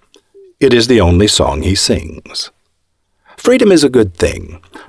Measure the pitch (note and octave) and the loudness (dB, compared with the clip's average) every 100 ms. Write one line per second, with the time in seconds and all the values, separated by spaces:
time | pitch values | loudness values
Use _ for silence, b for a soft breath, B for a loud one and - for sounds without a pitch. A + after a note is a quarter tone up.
0 | _ _ _ - - _ C3+ A#2+ A2+ A#2 | _ _ _ -20 -20 _ 2 2 2 2
1 | F2 F2 G#2 - C2 D2+ E2+ G2 - A2 | 2 2 2 0 -2 -2 -4 -4 -2 -4
2 | D#2 C#2+ - - - _ _ _ _ _ | -6 -16 -16 -16 -16 _ _ _ _ _
3 | _ _ b b - B3+ G#3+ E3+ C#3+ B2+ | _ _ b b 0 2 4 4 2 2
4 | G2+ - D#2 - - - B B | 0 -2 -6 -6 -14 -20 B B